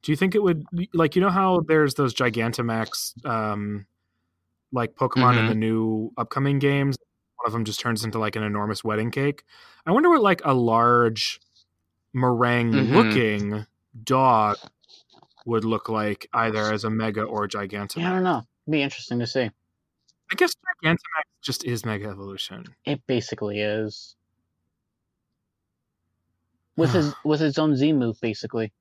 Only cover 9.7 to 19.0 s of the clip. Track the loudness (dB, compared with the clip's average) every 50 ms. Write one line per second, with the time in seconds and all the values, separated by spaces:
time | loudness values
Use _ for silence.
9.7 | -20 _ _ 2 2 4 6 6 6 6 6 4 2 2 2 2 2 4 4 4
10.7 | 4 6 6 6 6 6 4 4 2 0 -4 -6 -6 -8 _ _ _ _ _ _
11.7 | _ _ _ _ _ _ _ _ _ 0 2 2 2 2 2 2 4 2 2 4
12.7 | 4 2 2 4 6 6 6 6 4 2 2 0 0 -2 -4 -4 -4 -6 -8 _
13.7 | _ _ _ _ _ -18 -4 0 2 4 4 4 4 4 4 2 0 -2 -6 -20
14.7 | _ _ _ _ -20 -20 _ _ _ -20 _ _ _ _ _ -2 -2 -2 0 0
15.7 | -2 -2 -2 -4 -4 -2 -2 -2 -4 -6 -10 -6 -4 -2 -2 0 0 -2 -2 -2
16.7 | -2 -2 -2 -4 -4 -2 -2 -2 -2 -4 -6 -4 -4 -4 -4 -4 -6 -8 -8 -8
17.7 | -8 -10 -10 -8 -6 -4 -4 -2 -2 0 0 0 0 -2 -4 _ _ _ _ -2
18.7 | 0 0 0 -2 -4 -10